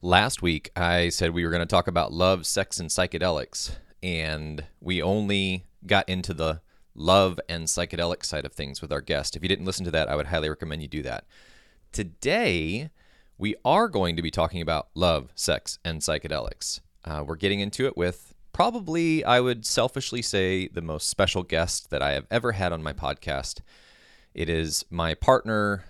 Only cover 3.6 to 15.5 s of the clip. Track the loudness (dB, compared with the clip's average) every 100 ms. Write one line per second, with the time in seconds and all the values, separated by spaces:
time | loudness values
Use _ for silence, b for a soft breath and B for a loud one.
3.6 | -8 B B -10 -4 -4 -2 -4 -6 -8
4.6 | -12 -12 -4 0 2 0 2 0 0 -2
5.6 | -8 _ 2 2 2 -2 -2 -2 -2 -2
6.6 | -8 _ _ -6 6 6 6 2 -8 -6
7.6 | -4 -2 -2 -2 -2 -2 -4 -4 -6 -8
8.6 | -10 -8 -6 -6 -2 -2 -2 -4 0 0
9.6 | 0 -4 0 0 0 0 0 -2 -2 -4
10.6 | -8 -8 -8 -8 -6 -8 -12 b b b
11.6 | b b _ -8 -8 -4 -2 0 2 0
12.6 | 0 -4 -8 b b b b b -4 -2
13.6 | 2 4 4 2 0 0 -2 0 0 0
14.6 | -2 -2 -4 0 2 2 -2 -6 -2